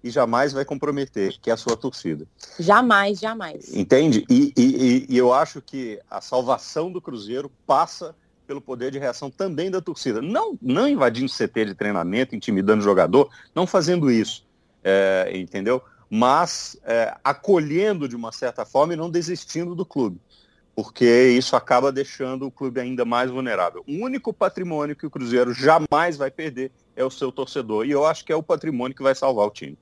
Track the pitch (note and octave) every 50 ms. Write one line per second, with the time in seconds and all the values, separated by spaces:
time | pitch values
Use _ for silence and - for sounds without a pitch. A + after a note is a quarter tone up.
0 | - B2 A#2 C#3+ B2+ A#2 A#2 A#2+ C#3 D3 C#3 C3+ C#3 - D3+ C3+ - C#3+ C#3+ C#3+
1 | C#3 C3 _ A2 G2 F#2+ - - _ A2 A2+ A2 - B2 A#2 G#2+ - C3 - -
2 | - F#2 D#2+ D2 D2+ _ _ _ - - - - F3 E3+ G3+ A3 C4 A#3+ G#3+ G3
3 | G3+ G3+ G#3 F#3 G#3+ A3 A3+ A3+ G3 D#3+ D3+ - - - - - G2 F#2 B2+ C3+
4 | D3+ D#3+ B2 G#2+ - - B2 B2 C#3+ C#3+ - - A#2+ C3 C3 - C3 B2 A#2+ C3
5 | C3 - C3 B2 B2+ B2 B2 C3+ D#3+ D#3 - C#3+ - - - C3+ B2+ A#2 G#2+ G2+
6 | - _ - G2 - - - B2+ B2+ A#2+ C3 A2 - - - D#3 D#3+ F#3 F3+ F3+
7 | _ - C3 A2+ G2+ G#2 A#2 C3 C#3+ C#3 _ _ _ - C#3 C#3 E3+ E3 - -
8 | F3+ D#3 E3 _ _ _ _ _ _ _ C#3 C#3+ - - C3 A#2+ A#2+ C3 C3+ C#3
9 | C#3 B2+ A#2+ - D3 C#3 - _ G3 F#3+ E3 C#3 E3+ F#3+ F#3 F#3 E3+ - D#3+ -
10 | - C3 G#2+ A2 C3 D#3+ A3 D#4+ A4 A4+ D#4+ - - B2+ B2+ E3+ B3 D4 C#4+ A3
11 | C#3 - A2+ A#2+ C3 C3 - - A#2 G#2 _ A#2 A2 G#2 F#2+ - G#2 G#2 G#2 F2+
12 | E2+ F2 F#2+ A#2 C3 B2+ - G#2+ - - G#2+ F#2+ F#2+ G2+ A2 G#2+ G2+ G2+ G2 F#2
13 | E2+ E2 F2 C3 C#3+ - _ - - _ _ D#3 F#3 F3+ - G3 D#3 D3+ F3+ F3
14 | D3+ C3+ A#2+ A2+ G#2 - - - _ _ _ _ _ _ _ _ _ F#2+ F#2+ G2
15 | G2 F#2+ F#2+ F#2 F#2 - F#2 F#2+ F#2 E2 - G2+ F#2+ A2 B2 B2+ - _ _ _
16 | _ _ G#2+ A2 A#2+ B2 C3+ D#3 F3 E3 - - - - - - _ - A#2 A#2
17 | A2+ G#2+ - - _ C3+ C#3 - _ - G3+ F3 D#3 D3 D3 E3+ G3+ G#3+ G#3 F3
18 | C#3+ C3 A#2 A#2+ A#2 A2+ - - - B2 A#2 - A2 - _ C3 D3 E3 F3 D#3
19 | D#3+ F3 E3 F3 E3+ D#3+ F3+ E3 - - - D#3+ E3+ F3 F3 E3 F3 _ - D3
20 | B2+ G#2 F2+ F2 _ _ _ _ _ _ _ _ _ _ _ - G#2+ - _ -
21 | B2 A#2+ A#2 B2 B2+ C3 B2 B2 B2 - - B2 - - B2+ B2 B2+ C#3 C3 C3+
22 | C#3 - - - C3+ B2+ C3 C3 C#3 C3+ - _ C#3+ C3 A#2+ C3 B2 B2 C3 B2
23 | B2 A#2 A#2+ A#2+ B2+ C3 B2 C3 C3 B2 A2 F#2+ F2+ E2+ E2 F2 F2 - C#3+ E3+
24 | A3 C4 C4 C#4 - A#3 G#3+ _ G#3 F#3 - - F#3 F3 E3 D3+ D3 D3 D3 _
25 | - D3+ - - B2+ A#2 A#2+ B2 B2 B2 B2 B2+ C3+ C#3 D#3+ E3 D#3 - - D3
26 | E3 F3 D#3+ C#3+ C#3 C3+ - - D#3+ D#3 B2+ B2 C3 C3 _ _ _ _ _ -
27 | B2+ C3 C3 - C#3 B2+ B2 - C3 - - D3 B2 A2 G#2+ G#2+ A2+ C3+ C#3+ C#3
28 | D3 D#3 D#3+ - - - D#3+ D#3+ E3 _ E3+ D3+ - D#3+ D3 A#2+ A#2+ C3 C3+ -
29 | C#3 C3+ C3+ - - C3+ C3 A2 G#2 G#2 - - - C#2 D2 _